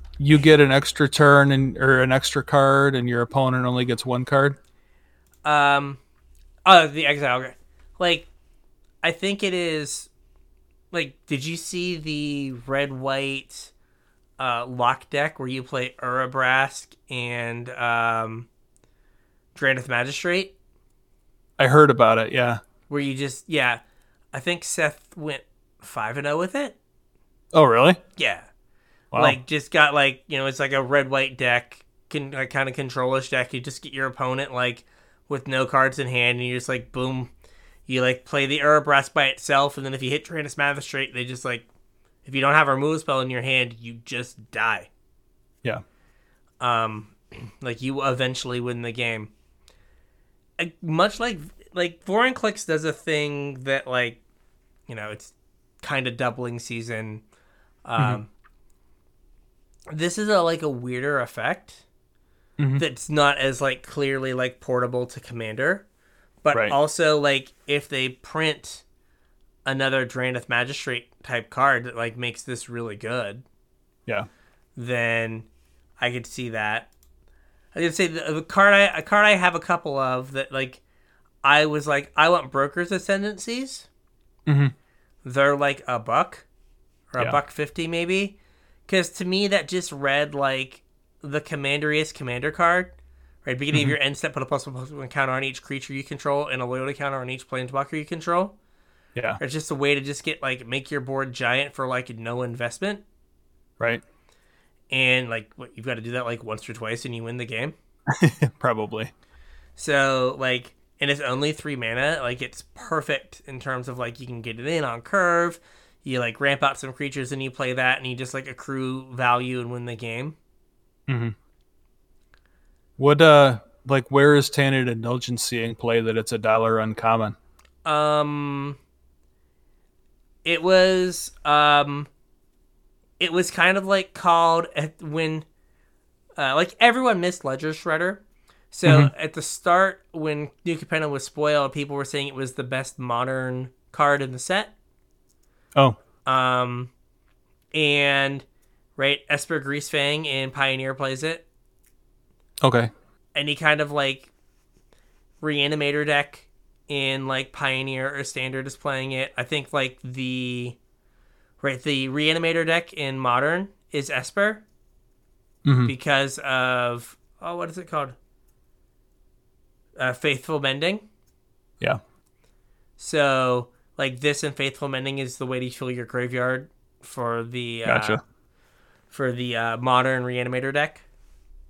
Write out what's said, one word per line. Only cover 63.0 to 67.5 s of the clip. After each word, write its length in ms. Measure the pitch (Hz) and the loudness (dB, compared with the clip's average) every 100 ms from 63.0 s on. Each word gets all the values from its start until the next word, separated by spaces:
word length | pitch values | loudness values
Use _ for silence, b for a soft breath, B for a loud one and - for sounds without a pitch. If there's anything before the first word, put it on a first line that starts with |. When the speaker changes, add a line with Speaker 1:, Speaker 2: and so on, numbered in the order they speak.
| - | -4
Speaker 2:
not 300 | 151 143 143 | 2 4 4
as, 200 | 135 127 | 0 0
like, 220 | 139 127 | -2 -4
clearly, 520 | - - 139 135 131 127 | -8 -4 -2 -2 -4 -2
like, 240 | 127 - | -4 -6
portable 480 | - 127 123 123 123 | -4 -2 0 -2 -6
to 120 | - | -8
Commander. 680 | - 120 110 110 139 196 - _ _ _ _ _ | -14 -10 -8 -2 -2 -2 -6 _ _ _ _ _
But 120 | 151 143 | 2 2
Speaker 1:
Right. 160 | 208 | 4
Speaker 2:
also, 480 | 143 151 - 160 151 | 4 2 4 4 4
like, 340 | 143 139 131 | 4 2 -2